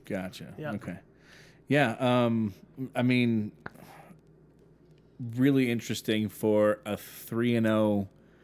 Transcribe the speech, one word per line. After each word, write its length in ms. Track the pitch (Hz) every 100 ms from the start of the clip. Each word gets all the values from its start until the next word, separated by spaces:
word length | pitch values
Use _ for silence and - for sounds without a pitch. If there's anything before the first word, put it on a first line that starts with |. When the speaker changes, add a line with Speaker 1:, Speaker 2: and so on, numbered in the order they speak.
Speaker 1:
Gotcha. 500 | - 98 92 - - 95
Speaker 2:
Yeah. 140 | 151
Speaker 1:
Okay. 240 | 101 - 87 - _ - - - - -
Yeah, 300 | 143 127 113
um, 540 | 127 123 120 113 107 - - - 127
I 80 | -
mean, 480 | 123 123 120 113 104 - - - - - - - - - - _ _ _ - - _ - 120 117
really 340 | 135 135 123
interesting 580 | 117 - 107 - 107 107
for 520 | - 110 107 107 104
a 120 | 107 101
three 600 | - - - 113 120 117
and 100 | 110
oh 420 | 110 107 101 98 - - _